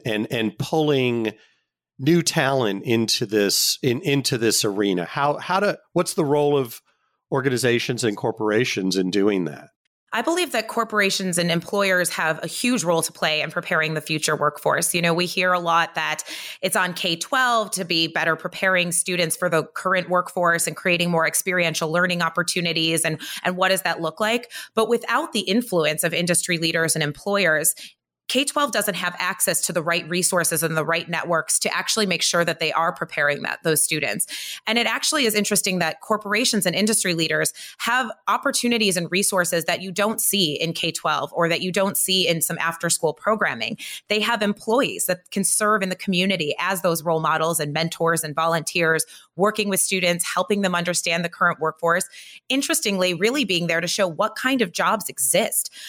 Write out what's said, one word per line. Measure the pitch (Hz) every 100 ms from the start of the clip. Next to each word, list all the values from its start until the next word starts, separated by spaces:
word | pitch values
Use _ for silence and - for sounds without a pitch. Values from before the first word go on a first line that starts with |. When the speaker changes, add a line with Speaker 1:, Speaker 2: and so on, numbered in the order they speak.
| 120
Speaker 1:
and, | 107 -
and | 117 110 -
pulling | - 160 151 139 123 117 110 107 _ _ _ _ _ -
new | 135 170
talent | 160 160 135 135 110 98 -
into | 117 110 - 107
this, | 107 101 - - -
in, | 131 123
into | - 139 127 123
this | 113 -
arena? | 110 98 101 90
How, | 82 - 143 -
how | - 190
to, | 202 - _
what's | 170 175
the | - 147
role | 147 147 143
of | 120 - _ _ _ _ _
organizations | 135 135 123 123 120 - 120 117
and | 104
corporations | 117 113 107 107 127 104 95 92
in | 92
doing | 98 101 98 80
that? | 69 - _ _ _ _ 226
Speaker 2:
I |
believe | 240 339 311
that | 233 220
corporations | 233 226 214 196 - 185 175
and | 175
employers | 170 - 202 196 180 175
have | - 160 156
a | 165
huge | - 247 247
role | 165 165
to | 160
play | - 165 151
in | 151
preparing | 175 - 165 156 156
the |
future | - 151 - 151
workforce. | 151 - 151 139 170
You | 175
know, | 170
we | 170 175
hear | 185 180
a | 180
lot | 170 165 165 165
that | 151 156 - - - -
it's | - 214
on | 180
K | 175 180 170
twelve | - 269 254 233 202
to | 185
be | 175 165 165
better | 165 160 160
preparing | 180 - 190 185 175
students | 165 - 175 165 -
for | 180
the | 160
current | 151 - 185 185 175
workforce | 180 175 185 170 170 165
and | 156
creating | 190 175 175
more | 165 156
experiential | - 190 180 170 160 160
learning | 175 180 175
opportunities. | 165 - 175 185 170 160 160 165 160
And, | 156 - -
and | - 185
what | 185
does | 185
that | 170 156
look | 160 165
like? | 214 240 - - - -
But | 220
without | 233 - 240 330
the | 208
influence | 185 196 - 175 151 156
of | 170
industry | 165 175 165 - 165
leaders | 165 165 160 160
and |
employers, | 151 - 202 202 170 156 160 - - - _ _ -
K | 254 285
twelve | 294 285
doesn't | 208 208 180
have | 180 -
access | 185 196 - 165 -
to |
the | 170
right | 156 170 151
resources | 175 170 180 165 160
and | 160 160
the | 147
right | 165 165
networks | 165 170 165 - -
to | - 175
actually | - 220 202
make | 170
sure | - 175 170
that | 160
they | 156
are | 156 165
preparing | 170 160 - 143 143
that, | - -
those | 165 151
students. | - 156 131 107 - - - - -
And | 233
it | 226
actually | 240 - 311 233
is | 208
interesting | 202 202 196 185
that | 160 -
corporations | - 214 202 208 254 214 180
and |
industry | 170 214 214 190
leaders | 165 160 156 156 - - -
have | - 247 226 - -
opportunities | 240 277 262 240 233 208 180
and | 160
resources | 180 202 190 175 170 160
that | 175
you | 190
don't | 180 208 220
see | - 202 160
in | 143 165
K | 156 165
twelve | 160 165 147 147
or | - 170
that | 165
you | 143
don't | 196 196 -
see | - 185 175
in | 165
some | - -
after-school | 165 165 170 - 156
programming. | - 202 220 185 120 110 - - - -
They | 214
have | 208 233
employees | 208 208 - 240 180 87 -
that | 175 _
can | 202
serve | 185 - 214 214
in | 190
the | 180
community | - 180 190 185 147 -
as | 175 185
those | 175 170
role | 160 160
models | 156 156 160 160
and | 147
mentors | 147 165 - 165 165
and | 151
volunteers, | 147 165 165 156 180 160 160 - - - -
working | 202 208 202
with | 190
students, | - 190 175 175 -
helping | - 185 202
them | 190 175
understand | 175 170 175 170 170
the |
current | - 175 156
workforce. | 156 - 165 175 - - - - -
Interestingly, | 269 277 320 214 190 185
really | 165 214 294
being | 208 175 170
there | 165
to | 170
show | - 185
what | 147 214 -
kind | 262 269
of | 185
jobs | 185 175 208 -
exist. | - - 185 220 - - -